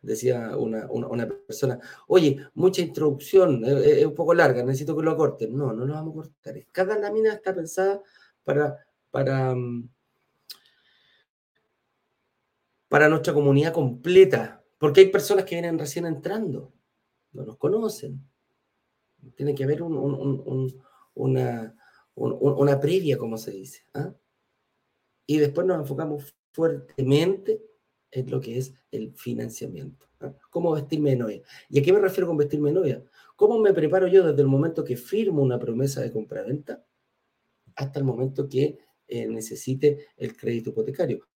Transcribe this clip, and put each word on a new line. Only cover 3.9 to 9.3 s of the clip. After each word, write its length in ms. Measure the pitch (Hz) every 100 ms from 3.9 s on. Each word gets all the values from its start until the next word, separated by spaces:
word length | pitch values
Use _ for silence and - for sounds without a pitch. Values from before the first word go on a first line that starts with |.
| 143
es 60 | 156
un 80 |
poco 200 | 151 170
larga, 280 | 170 160 127
necesito 320 | 123 135 147
que 80 | 160
lo 100 | 160
acorten". 440 | 160 147 - 110 131
No, 160 | 135
no 140 | 110 131
lo 80 |
vamos 180 | 151 160
a 160 | 156 151
cortar. 380 | _ - 127 _
Cada 280 | - 185 214
lámina 340 | 202 214 220
está 220 | 214 190
pensada 480 | 185 165 - 190 196 - _ _ _
para, 320 | - 143 147 143 _ _ _
para, 440 | 135 135